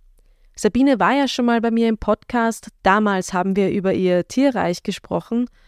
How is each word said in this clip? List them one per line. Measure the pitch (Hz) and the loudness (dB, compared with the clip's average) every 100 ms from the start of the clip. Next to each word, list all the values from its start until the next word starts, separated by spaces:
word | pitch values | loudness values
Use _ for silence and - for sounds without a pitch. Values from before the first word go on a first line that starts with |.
| _ _ _ _ _ | _ _ _ _ _
Sabine | - 214 240 277 240 | -4 -2 2 2 4
war | 185 | 2
ja | 269 277 | 2 0
schon | - 240 | 0 0
mal | 233 | 2
bei | 226 | 0
mir | 226 226 | 0 0
im | 226 | 0
Podcast. | - 214 - 240 226 226 - - | -2 -4 -2 -2 -2 -4 -12 -2
Damals | 190 202 214 190 180 | 2 2 2 -2 -2
haben | 185 185 190 | -2 -2 0
wir | 190 | 0
über | - 190 | 0 0
ihr | 190 185 180 175 | 0 2 0 0
Tierreich | - 277 233 170 175 | 0 0 0 -2 -4
gesprochen | - 190 - 185 - 233 247 _ | -8 -10 -6 -6 -4 -6 -6 _